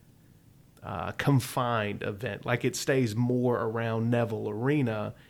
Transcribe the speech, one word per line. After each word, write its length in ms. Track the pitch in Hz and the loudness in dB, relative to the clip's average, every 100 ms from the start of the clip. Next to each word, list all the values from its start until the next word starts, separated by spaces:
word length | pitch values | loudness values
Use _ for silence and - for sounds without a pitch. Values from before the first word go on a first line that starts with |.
| - - - - - - - - | -20 -20 -20 -20 -20 -20 -20 -16
uh, 300 | - 95 92 | -10 -6 -6
confined 880 | - - 139 - - 123 117 104 101 | -4 2 2 2 -4 -2 0 -2 -4
event. 420 | - 101 123 101 - | -6 -6 -6 -6 -2
Like, 180 | 120 | 0
it 120 | 127 - | 0 -2
stays 400 | - 135 120 107 | 0 2 2 2
more 440 | 123 123 123 120 | 2 2 2 2
around 520 | 110 113 113 113 113 | 0 0 0 0 2
Neville 380 | 120 113 107 107 | 2 2 0 -4
Arena 640 | 104 127 151 123 107 104 - - | -2 2 2 2 0 -4 -8 -18